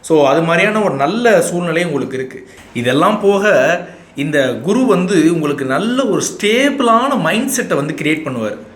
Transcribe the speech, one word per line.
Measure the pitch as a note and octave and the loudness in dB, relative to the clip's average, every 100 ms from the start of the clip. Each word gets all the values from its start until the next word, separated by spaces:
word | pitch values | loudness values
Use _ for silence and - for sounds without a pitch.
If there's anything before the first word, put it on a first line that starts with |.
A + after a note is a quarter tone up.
So, | - E3 A3 | 2 4 4
அது | E3 | 2
மாதிரியான | E3 E3+ G3+ G#3+ | 2 2 2 0
ஒரு | G3 C#3 | -2 0
நல்ல | C#3+ G#3+ A#3+ F#3+ | -2 0 2 2
சூழ்நிலை | - F3 F3 D#3+ F3 | 2 -4 -4 -2 -2
உங்களுக்கு | C#3+ B2 C3 | -4 -4 -6
இருக்கு. | C3 A#2+ - - - | -10 -12 -20 -20 -12
இதெல்லாம் | A#2+ A#2+ C3+ F3+ A3 | -4 -2 2 2 2
போக | G3+ G3+ G#3 D#3+ C3+ F3 - - - - | 2 2 4 4 2 0 -4 -18 -16 -6
இந்த | C#3+ D3 B2+ A#2+ | -2 0 0 -2
குரு | C#3 A3+ B3 | -2 0 2
வந்து | F3+ F3+ F#3+ D#3 | 2 2 2 2
உங்களுக்கு | E3+ D3 C#3 C3+ | 2 -2 -2 -2
நல்ல | C3+ G#3+ B3 B3+ | -2 -2 -2 0
ஒரு | D#3+ | -2
ஸ்டேபிளான | C3+ - G#3 A3+ C#4 C#4 A#3+ A3+ C4+ C4 | -4 -4 0 2 0 0 2 2 2 0
மைண்ட் | D#3+ G3+ C4+ | 0 -2 -2
செட்டை | - F#3 D#3 | -4 -2 -2
வந்து | D3+ | -2
கிரியேட் | D#3 D3 D#3 - | -4 -2 -2 -4
பண்ணுவார். | B2 G#2+ G2+ - | -6 -6 -8 -16